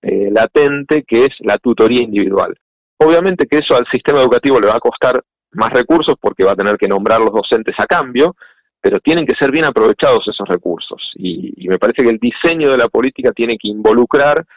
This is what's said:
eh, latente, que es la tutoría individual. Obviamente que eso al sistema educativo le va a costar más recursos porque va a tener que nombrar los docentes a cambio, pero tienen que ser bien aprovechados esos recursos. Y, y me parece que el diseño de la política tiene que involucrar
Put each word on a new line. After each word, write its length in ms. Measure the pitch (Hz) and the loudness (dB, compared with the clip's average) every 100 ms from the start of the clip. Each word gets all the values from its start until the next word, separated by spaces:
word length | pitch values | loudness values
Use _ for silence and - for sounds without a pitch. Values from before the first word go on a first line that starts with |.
eh, 300 | 104 98 101 | -6 -4 0
latente, 720 | 107 117 147 143 143 139 151 - | 0 2 2 2 0 -2 -2 0
que 200 | 113 131 | 2 2
es 80 | - | 0
la 180 | - 104 | -4 -2
tutoría 420 | 123 113 110 123 | 0 2 2 2
individual. 560 | 113 104 95 95 87 87 _ _ _ - | -2 -2 0 0 -2 -6 _ _ _ 0
Obviamente 480 | 156 170 190 185 135 | 2 2 0 -2 -2
que 120 | 151 | -2
eso 180 | - 131 | 0 0
al 100 | 120 | 0
sistema 280 | 123 - 143 | -4 0 2
educativo 380 | 127 120 139 127 | 2 2 2 2
le 80 | 104 | 2
va 80 | 117 | 0
a 40 | |
costar 420 | 120 - 131 127 - _ _ | -2 -2 -2 -2 -6 _ _
más 180 | 170 110 | -4 -2
recursos 440 | 127 123 165 151 135 | 0 2 2 2 -2
porque 260 | 104 104 | -2 0
va 80 | 95 | 0
a 40 | 98 | 0
tener 220 | 101 104 | -2 0
que 100 | 98 | 0
nombrar 320 | 98 107 113 | 0 0 2
los 120 | 110 | 2
docentes 420 | 107 - 113 110 104 | 0 0 -2 -2 -4
a 80 | 110 | -2
cambio, 500 | 170 131 123 165 - - _ _ _ | -2 -2 0 0 -2 -20 _ _ _
pero 180 | 98 98 | -2 0
tienen 260 | 143 165 151 | 0 -2 -2
que 100 | - | -2
ser 120 | 139 | -2
bien 160 | 151 151 | 0 0
aprovechados 600 | 117 110 - 143 117 104 | 2 0 2 2 0 -2
esos 200 | - 98 | -8 -6
recursos. 640 | 90 90 85 - - - | -4 -4 -8 -10 -16 -16
Y, 380 | - 92 82 - - | -12 -10 -10 -12 -10
y 120 | 90 | -4
me 100 | 90 | -2
parece 240 | 107 - | 0 2
que 80 | 120 | 0
el 80 | 110 | 0
diseño 520 | 120 - 165 165 143 | -2 -2 -2 0 0
de 80 | 131 | 2
la 100 | 117 | 0
política 440 | 117 131 - 123 | 0 -2 -2 -4
tiene 240 | 117 117 110 | -2 -4 -4
que 100 | 104 | -8
involucrar 800 | 107 107 120 120 139 147 151 170 | -2 2 2 2 2 2 0 -4